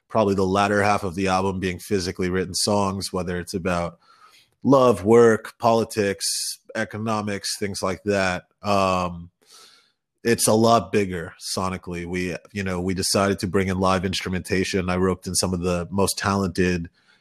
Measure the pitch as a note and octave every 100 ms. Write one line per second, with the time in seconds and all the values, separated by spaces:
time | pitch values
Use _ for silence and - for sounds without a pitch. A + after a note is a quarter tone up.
0 | _ A2 G2+ G2 F#2 G2 G2+ G#2 G#2 G2+
1 | G2 E2+ F#2+ F#2 F#2+ F#2+ F#2 F2 - G2+
2 | F2 F#2 F#2 F#2 F2+ - A2 G#2 G2 F#2+
3 | F2 F#2 F2+ F2+ E2+ F#2+ F#2 F2 E2+ -
4 | _ _ - _ _ _ B2 C#3 B2 F#2+
5 | G2 A#2 A#2 A2 - - A#2 A2+ G#2+ A2
6 | G2+ F#2+ - - - - - A2+ G#2+ G#2+
7 | A2 G#2+ G#2 G2 - - G2+ F#2+ F#2+ F2
8 | G#2 G2 F#2+ F2+ - _ G2+ G2 F#2+ F#2
9 | F2+ E2+ F2+ _ _ - - _ _ _
10 | _ _ A#2 A2+ - A2 A#2 A2+ - G#2+
11 | G2 F2 E2+ - - - F#2 F#2 - F2
12 | E2+ F2+ F2+ D#2 - G2+ F#2+ F2+ F#2 F#2
13 | - G#2+ G2 G2 F#2+ G2 F#2+ F#2 F#2+ F#2+
14 | F#2 F2 F#2 F#2 - F#2 F#2+ G2 F2+ F#2
15 | F#2 F2+ F#2 F2 F#2 F#2 F2+ F2 E2 G2
16 | F#2 - G2+ G2 F#2+ F2+ F2+ F2+ E2+ _
17 | _ _